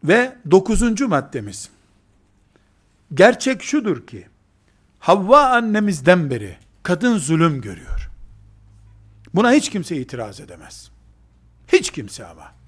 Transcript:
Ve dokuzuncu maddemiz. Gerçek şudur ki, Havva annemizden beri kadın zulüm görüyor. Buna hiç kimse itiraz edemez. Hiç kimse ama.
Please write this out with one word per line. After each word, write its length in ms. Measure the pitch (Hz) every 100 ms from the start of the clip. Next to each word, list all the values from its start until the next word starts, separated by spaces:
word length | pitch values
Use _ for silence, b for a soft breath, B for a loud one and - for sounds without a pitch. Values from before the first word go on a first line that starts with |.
Ve 320 | 143 214 254 254 156
dokuzuncu 560 | 180 190 214 233 214 269
maddemiz. 600 | 147 135 131 101 95 - _ _ _ _ _ _ _ _ _ _ _ _ _ _
Gerçek 500 | 143 190 254 - 262
şudur 440 | - 294 214 135 -
ki, 200 | 107 - _ _ _ _ _ _ _
Havva 460 | - 196 190 277 269
annemizden 840 | 247 226 214 208 165 135 185 147
beri 280 | 123 101 95 _ _
kadın 340 | - 175 247 220
zulüm 440 | 135 160 165 139
görüyor. 480 | 110 87 - - - - - - - - _ - - - _ _ -
Buna 180 | 175 240
hiç 180 | 285 294
kimse 260 | 202 170 160
itiraz 440 | 123 123 107 95
edemez. 520 | 95 85 80 - - _ _ _ _ _ _ _ _
Hiç 240 | 359 -
kimse 340 | - 104 - 92
ama. 340 | 82 - _